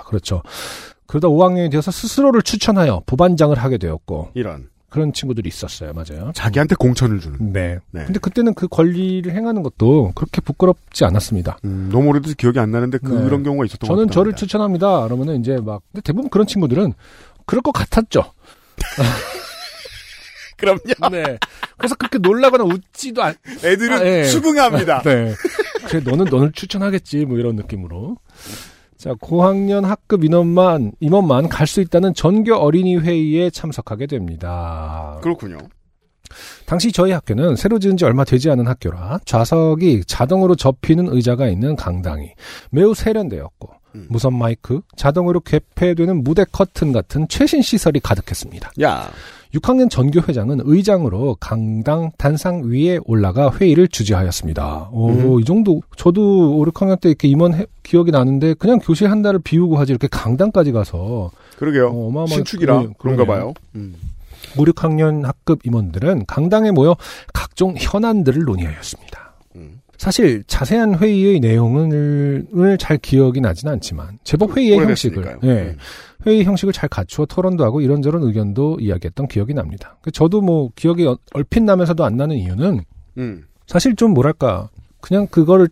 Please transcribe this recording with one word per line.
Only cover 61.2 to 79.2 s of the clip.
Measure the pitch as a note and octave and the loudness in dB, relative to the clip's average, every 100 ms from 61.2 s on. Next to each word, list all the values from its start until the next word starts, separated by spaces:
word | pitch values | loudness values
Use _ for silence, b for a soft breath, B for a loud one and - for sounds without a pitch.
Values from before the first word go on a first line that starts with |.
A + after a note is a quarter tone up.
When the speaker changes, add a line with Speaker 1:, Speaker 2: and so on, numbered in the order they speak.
| F2 b b - | -8 b b -6
Speaker 2:
그러게요. | D3 C#3+ B2 | -2 2 2
Speaker 1:
어, | A#2 A2+ | 0 -4
어마어마한 | C#3 E3 | -4 -2
Speaker 2:
신축이라 | D3+ C3+ F#3+ D#3 B2 | -2 -4 -2 2 2
Speaker 1:
그, | A#2 G#2 | 0 -6
Speaker 2:
그런가 | C3 B2+ A#2+ | -4 0 0
Speaker 1:
그러네요. | G2 G#2 | 0 -4
Speaker 2:
봐요. | D#3 - | -12 -16
음. | G#2+ G2+ E2+ - - B B B C3+ | -16 -14 -14 -16 -16 B B B 2
Speaker 1:
오, | D3+ | 2
육 | E3+ | 2
학년 | E3 D#3 D#3 D3+ C#3 | 0 0 0 0 -4
학급 | - - E3 A#2+ | -6 -2 0 0
임원들은 | A#2 F#2+ E2+ C3+ F3+ G2 | -2 -2 -2 0 0 -2
강당에 | - E3 G#3+ A3 | -2 2 2 2
모여 | F3 C#3+ F3 B B B | 4 4 2 B B B
각종 | - - - F#3+ D#3+ | -10 -10 -2 -2 0
현안들을 | - G3+ A3+ A3 C#3 C3 | -2 0 0 2 2 2
논의하였습니다. | D#3 F#2 E2 D#2 - - - - - _ _ - | 0 -2 -4 -8 -14 -16 -18 -20 -20 _ _ -20
Speaker 2:
음. | D2+ G2+ _ _ | -20 -20 _ _
Speaker 1:
사실 | - F#3 G3 A2 - | -2 2 2 2 -2
자세한 | - B2+ A3 A3 F3 | -4 0 0 2 2
회의의 | G#3+ G3+ F#3+ F#3+ | 2 2 2 4
내용을, | A#2 A2+ A#2 C3 D#3+ D3 D3 D3 C#3+ C#3 - F3+ | 4 2 2 2 0 0 0 0 0 -2 -4 0
을 | F#3 F#3+ | 2 2
잘 | - D#3 | 0 -2
기억이 | - C3+ C3 B2+ | 2 4 4 2
나진 | B2 F2 D3 | -2 -2 -4
않지만 | C3 - D#2 D#2+ G#2 | -6 -6 -10 -12 -16
제법 | - D#3 G#3 - | -4 0 0 2
회의의 | B3 G3+ | 4 4
형식을, | - - B2 G2 | 4 0 -2 -4
Speaker 2:
오래됐으니까요. | F2 B1 B2 | -6 -2 0
Speaker 1:
예, | A#2+ E2+ | 0 -2
Speaker 2:
음. | D2+ B B B B - | -10 B B B B 2
Speaker 1:
회의 | A3 F#3 | 4 4
형식을 | G3 G3 | 2 -2
잘 | F#3 D3 | -2 -4
갖추어 | - F#2+ - D3+ | -4 -6 -4 -4
토론도 | - F#3 F3+ A#2+ | -2 -2 0 0
하고 | C3+ | 2
이런저런 | C3+ D3 C#3 E3+ | 0 2 0 0
의견도 | C3+ G#2+ G#2 G2+ D3 D#3+ | 0 0 -2 0 -2 0
이야기했던 | G#2+ F2+ F2 - | -2 -4 -6 -6